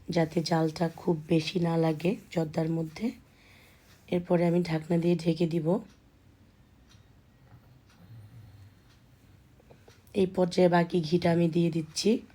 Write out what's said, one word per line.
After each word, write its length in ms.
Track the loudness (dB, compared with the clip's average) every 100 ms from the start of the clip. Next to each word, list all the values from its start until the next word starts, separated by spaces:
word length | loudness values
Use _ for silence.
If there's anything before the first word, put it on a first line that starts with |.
| -4
যাতে 280 | -2 0 -2
জালটা 440 | 0 0 0 0 -4
খুব 260 | -2 -2 -2 0
বেশি 300 | 0 0 -2
না 140 | 0 2
লাগে 340 | 0 0 -2 -4 -6
জর্দার 380 | -6 -4 -4 -2
মধ্যে। 380 | -4 -6 -6 -8 -8 -18 _ -20 -20 -20 -20 _ -20 -4
এরপরে 360 | -4 0 2 4
আমি 140 | 2
ঢাকনা 320 | 0 -4 -2 0
দিয়ে 180 | 2 0
ঢেকে 300 | 0 0 0
দিব। 200 | 0 0 -2 -4 -18 _ _ -20 _ -20 _ -20 -20 -20 -20 _ -20 _ _ -20 -20 -20 -20 _ -20 -20 -20 -20 -20 -20 -20 -20 -20 -20 -20 _ _ -20 -20 -20 -20 -20 -20 -20 -20 _ 0
এই 120 | 0
পর্যায়ে 420 | 2 0 4 4
বাকি 280 | 4 2 0
ঘিটা 280 | 0 0 2
আমি 160 | 2 2
দিয়ে 220 | 2 0
দিচ্ছি, 380 | -2 -6 -2 0 0 -2